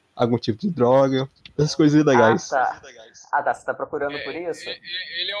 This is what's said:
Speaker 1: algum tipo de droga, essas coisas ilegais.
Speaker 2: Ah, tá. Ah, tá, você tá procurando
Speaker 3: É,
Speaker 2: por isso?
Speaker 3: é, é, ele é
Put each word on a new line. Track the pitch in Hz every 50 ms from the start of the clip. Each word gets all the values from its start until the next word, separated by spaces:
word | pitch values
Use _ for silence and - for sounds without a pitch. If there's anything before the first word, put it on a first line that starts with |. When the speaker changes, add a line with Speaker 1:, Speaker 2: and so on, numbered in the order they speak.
| _ _ _
Speaker 1:
algum | - 123 117 120
tipo | 117 - - 107 -
de | - 208
droga, | 170 123 120 120 127 135 135 135 135 131 135 - _ _ _ - _
essas | - 147 151 -
coisas | - 160 147 147 151
ilegais. | 151 147 135 123 113 110 117 - - -
Speaker 2:
Ah, | 147 131 123 - - -
tá. | - 135 120 117 110 113 _ - - _
Ah, | - 147 143
tá, | 131 120
você | - -
tá | - 123
procurando | - 135 135 - 147 143 143 143
Speaker 3:
É, | 147 120
Speaker 2:
por | 139 135
isso? | 160 180 170 160 - -
Speaker 3:
é, | - 180
é, | 180 - 180 175 185 180 160 165 170
ele | 180 190
é | 202 208